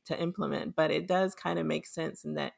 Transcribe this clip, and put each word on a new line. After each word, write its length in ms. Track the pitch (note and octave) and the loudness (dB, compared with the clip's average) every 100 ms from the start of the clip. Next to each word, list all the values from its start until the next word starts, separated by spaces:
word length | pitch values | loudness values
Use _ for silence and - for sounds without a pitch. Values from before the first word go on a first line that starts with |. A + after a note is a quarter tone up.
to 160 | - D#3 | -4 -2
implement, 540 | E3+ F3+ D3+ C#3+ - | 0 0 -2 -2 -2
but 160 | - D#3 | 2 4
it 160 | - F3+ | 4 2
does 300 | F3+ F#3+ - | 4 4 0
kind 220 | F3 E3+ | -2 0
of 60 | |
make 220 | D#3+ D#3 - | 0 -2 -2
sense 380 | - D#3+ D3+ | -4 -4 -4
in 100 | D3+ | -6
that 180 | D3+ C#3+ | -4 -4